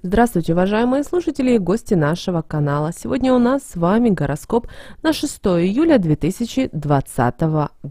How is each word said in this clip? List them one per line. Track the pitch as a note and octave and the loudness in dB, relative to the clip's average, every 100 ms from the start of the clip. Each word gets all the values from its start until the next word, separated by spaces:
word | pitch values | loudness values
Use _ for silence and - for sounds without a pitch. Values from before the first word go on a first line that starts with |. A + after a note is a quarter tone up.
| F3+ | 0
Здравствуйте, | G#3 A#3+ F3 E3 | 2 2 2 0
уважаемые | E3+ F#3+ G#3+ B3 C4+ | 0 2 0 0 0
слушатели | D4 F4+ E4+ C#4+ B3+ | 0 -2 -2 -2 2
и | A#3+ | 2
гости | E3+ G#3 - | 2 -2 0
нашего | F#3+ D3 E3+ - F3 | 2 2 0 -2 -4
канала. | - D3+ D3 C#3+ D3+ E3 | -4 -2 0 0 -2 -6
Сегодня | A#3 B3+ B3+ | -6 -2 2
у | B3+ | 2
нас | A#3+ C#4 | 2 0
с | - F3+ | -4 -2
вами | E3+ G#3+ A#3+ | 2 2 2
гороскоп | F3+ C#3+ D3 - A3+ - - - - | 0 -2 -4 -2 -2 -2 -18 -18 -4
на | D#4+ | -2
шестое | D4+ D4 - G#3 F3 F3+ | -2 -4 -4 0 2 2
июля | G#3+ E4 C#4 | 2 4 4
две | E3+ D3+ | 4 0
тысячи | D3+ F#3+ A#3 - C4 | 0 -4 -4 -2 -2
двадцатого | D#3 C#3+ C#3+ - - A#2+ - D#3+ D#3 D3 - C#3+ | -4 0 0 0 -2 -2 0 0 0 -2 -6 -16